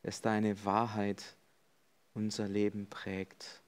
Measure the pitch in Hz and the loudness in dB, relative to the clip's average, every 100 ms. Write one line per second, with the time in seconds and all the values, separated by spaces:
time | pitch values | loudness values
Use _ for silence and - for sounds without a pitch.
0 | - - 113 107 107 98 101 101 117 107 | -6 -2 2 2 2 2 2 4 4 0
1 | 101 98 - - _ _ _ _ _ _ | 0 -2 -8 -18 _ _ _ _ _ _
2 | _ 107 107 110 101 101 104 104 98 - | _ -4 -2 -2 0 2 2 0 -8 -8
3 | - 95 95 - - - | -6 -4 -6 -10 -16 -16